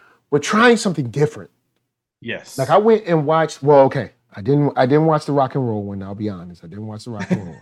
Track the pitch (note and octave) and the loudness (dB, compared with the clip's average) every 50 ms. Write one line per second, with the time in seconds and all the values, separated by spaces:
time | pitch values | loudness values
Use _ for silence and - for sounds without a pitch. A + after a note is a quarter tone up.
0 | _ _ _ _ _ _ - D3 - - - G#3+ A#3 B3 A#3+ A3 - G#3+ E3+ E3 | _ _ _ _ _ _ -2 -2 0 0 0 4 6 4 4 4 2 -4 -2 -2
1 | C#3+ A#2+ G#2 C#3+ D3+ D3 - G#2+ F2+ - _ _ _ _ _ _ _ _ _ _ | -6 -6 -2 -2 -2 -2 -2 -8 -18 -20 _ _ _ _ _ _ _ _ _ _
2 | _ _ _ _ - A#2 G#2+ F2 - - - - C3+ B2 D3+ F#3+ G#3+ A3+ A3+ G#3 | _ _ _ _ -12 -10 -10 -10 -10 -14 -6 -6 -2 2 2 4 4 4 2 2
3 | G#3+ E3+ F3 D#3+ D3 C#3 D#3+ D#3+ D#3+ D3+ - - - C#3 D3 C#3 C3+ C3+ B2+ C#3+ | 2 0 0 0 0 0 0 0 0 -2 -4 -4 2 4 6 6 6 4 2 -2
4 | A2 F#2 - _ _ _ _ - G2 A2 C#3 D3 D3 C#3 - - C3 B2+ C#3+ D3+ | -8 -8 -12 _ _ _ _ -10 -2 0 2 2 2 0 2 2 2 4 4 4
5 | D#3 D#3+ D#3 D3+ - - C#3+ C#3+ C3+ B2+ - C#3+ C3 A#2+ A2 G#2+ G2+ G2+ G2+ G2 | 4 4 2 0 -2 -2 0 0 0 0 -2 -4 -4 -2 -4 -4 -6 -8 -8 -10
6 | F#2+ F#2+ G2+ G2 G#2+ G#2 G2 F2+ F2 F2+ F2 E2 - E2+ E2+ G2+ G#2+ A2 G#2+ G#2+ | -10 -10 -10 -8 -6 -8 -8 -8 -12 -16 -18 -20 -20 -18 -16 -14 -14 -14 -14 -14
7 | - B2 A#2 G#2 F#2+ - F#3 A2+ G2 F2 D#2 - | -14 -12 -10 -10 -4 -4 -4 -4 -4 -10 -16 -18